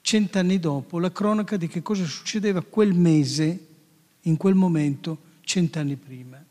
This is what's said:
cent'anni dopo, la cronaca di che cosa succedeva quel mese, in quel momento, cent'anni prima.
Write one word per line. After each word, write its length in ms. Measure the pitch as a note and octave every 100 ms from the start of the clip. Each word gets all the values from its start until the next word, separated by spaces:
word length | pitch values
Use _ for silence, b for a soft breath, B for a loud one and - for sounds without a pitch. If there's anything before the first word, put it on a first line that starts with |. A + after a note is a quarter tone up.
cent'anni 580 | - A3 G3+ F#3+ F3+ F#3+
dopo, 380 | E3 C#3 C3 E3+
la 140 | F3+
cronaca 460 | F3+ G3+ G#3+ G3+ G#3
di 100 | E3
che 140 | F3
cosa 240 | - G3+
succedeva 560 | E3+ - - G#3+ G3+ F3+
quel 320 | - - G#3
mese, 720 | F3 E3+ D#3 C3+ D3 D#3 F3+ - _ _ _ _ _
in 160 | E3+ D#3
quel 180 | F#3+
momento, 640 | F#3+ F#3 D#3+ D3 C#3 E3 D#3+ b b
cent'anni 540 | - F#3+ E3 D#3+ C#3+
prima. 480 | C3 C3 B2+ B2+ C3+ E3